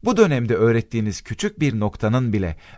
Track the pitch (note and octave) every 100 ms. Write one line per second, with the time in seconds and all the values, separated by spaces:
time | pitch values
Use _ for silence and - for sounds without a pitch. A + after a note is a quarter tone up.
0 | A#3 A3 G3+ C3+ A2+ G#2+ A2+ A#2 A2 A#2
1 | G#2+ F#2 - A2 G#3 - D3 A2+ G#2 -
2 | G#2+ B2 B2 G#2 F2+ E2+ -